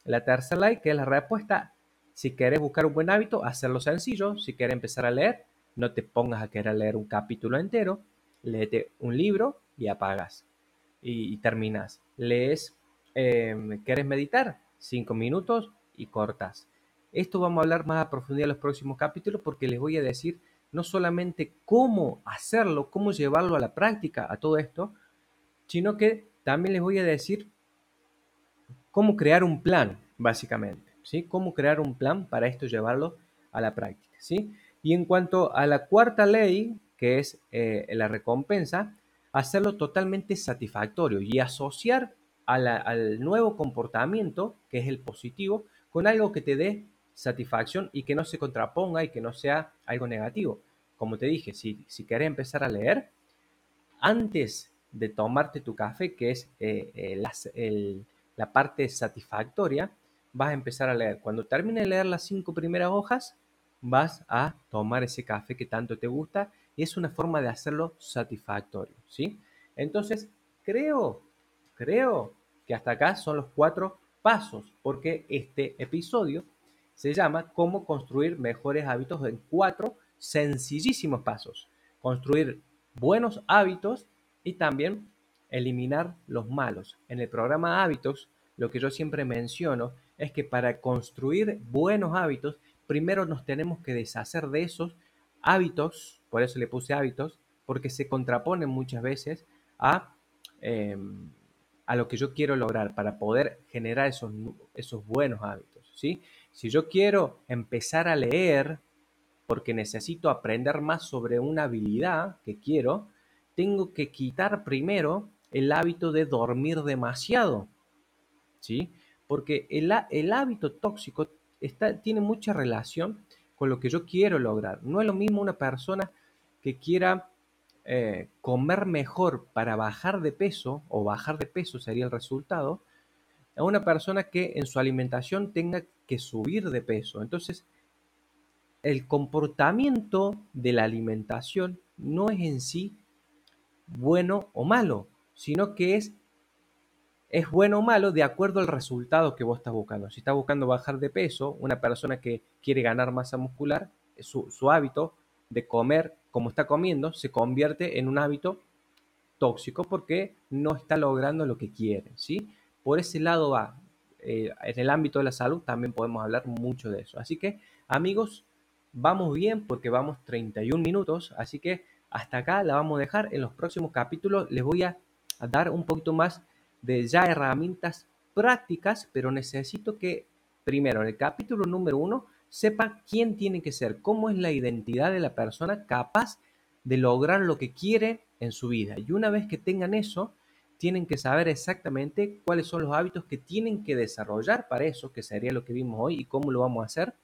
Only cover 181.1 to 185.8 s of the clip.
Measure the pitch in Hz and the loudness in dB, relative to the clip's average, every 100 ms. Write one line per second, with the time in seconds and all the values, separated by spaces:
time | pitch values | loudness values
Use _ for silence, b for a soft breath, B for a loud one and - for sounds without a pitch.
181.1 | 107 143 - 214 220 175 185 175 139 175 | 0 -2 -2 -4 -2 0 0 0 2 0
182.1 | 226 b b b - 214 214 220 - - | -2 b b b 0 0 2 0 -2 -4
183.1 | 220 233 208 202 180 156 - 117 107 196 | 0 2 0 -2 -2 -6 -4 -4 -2 0
184.1 | - 220 190 175 139 123 117 107 123 165 | 2 2 2 2 2 0 -2 -2 0 2
185.1 | 190 151 - 110 - 170 208 | 2 -2 -2 -4 -2 -4 -4